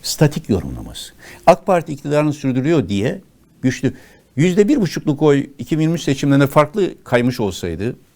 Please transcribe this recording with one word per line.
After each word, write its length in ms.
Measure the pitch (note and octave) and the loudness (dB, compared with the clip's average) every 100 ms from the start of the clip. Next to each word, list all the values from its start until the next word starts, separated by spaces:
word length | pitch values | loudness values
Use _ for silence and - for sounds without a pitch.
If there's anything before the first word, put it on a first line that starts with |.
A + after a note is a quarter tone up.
statik 480 | - - D3+ D#3+ - | -6 0 0 0 -2
yorumlaması. 640 | F#2+ C2+ A#1+ - - - - - - - | -4 -4 -12 -14 -16 -18 -20 -20 0 4
ak 200 | F3+ - | 4 2
Parti 280 | F3+ D#3 | -2 -2
iktidarını 400 | C#3 D3 D3 D3+ | -8 -2 0 0
sürdürüyor 560 | D3 C3+ B2+ C#3 E3 F#2 | -2 -2 -2 0 0 0
diye 320 | G2+ A#2+ F#3+ - _ _ _ | -2 -2 -4 -12 _ _ _
güçlü. 320 | C3 - C3 - - - _ - | -4 -2 -4 -4 -14 -20 _ 0
Yüzde 320 | F3+ F3+ G#3 | 2 4 2
bir 140 | C#4+ | 2
buçukluk 400 | E3+ E3 D#3 C#3 | 0 -2 -4 2
oy 280 | D#3 C#3+ - - | 2 2 0 -10
iki 180 | B2 D#3 | -4 -2
bin 60 | |
yirmi 120 | D#3 E3 | 0 -2
üç 60 | |
seçimlerinde 460 | - C#3 C#3+ C#3 C3+ | -2 -2 2 2 4
farklı 560 | D3+ D3 G#3+ F3+ - | 2 0 0 -4 -6
kaymış 360 | - B2 B2 B2 | -2 0 0 -2
olsaydı, 560 | G#2 - F2 D#2+ A2 - _ | -4 -4 -8 -6 -6 -8 _